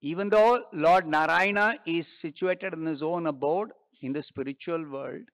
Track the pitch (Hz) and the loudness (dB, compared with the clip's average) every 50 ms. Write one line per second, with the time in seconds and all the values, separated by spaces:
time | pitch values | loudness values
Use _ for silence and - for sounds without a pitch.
0 | - 143 160 175 196 202 202 214 214 226 240 247 240 - - 165 151 160 175 190 | -6 -6 -6 -4 -2 4 6 6 8 6 6 2 0 -6 -6 0 4 6 6 6
1 | 180 160 151 151 156 156 165 175 185 196 202 202 208 214 233 - _ 170 165 170 | 4 2 0 2 2 2 2 2 2 2 2 2 2 2 0 -2 _ -4 -4 -4
2 | 165 - _ _ - 165 143 - 190 185 185 180 - 156 165 160 160 160 160 139 | -4 -6 _ _ -12 -12 -8 -4 -2 -2 -2 -2 -4 -10 -8 -6 -6 -6 -6 -4
3 | 151 156 170 180 170 160 147 131 135 143 156 185 208 226 - _ _ _ _ _ | -4 -4 -4 -2 -2 -4 -4 -2 -2 -2 0 -2 -2 -6 -10 _ _ _ _ _
4 | - 131 139 147 147 - _ - 135 131 139 _ - - 170 165 160 147 135 135 | -8 -8 -8 -8 -8 -10 _ -10 -8 -8 -10 _ -8 -6 -6 -6 -6 -8 -10 -10
5 | 139 131 127 - 240 233 | -10 -10 -12 -12 -14 _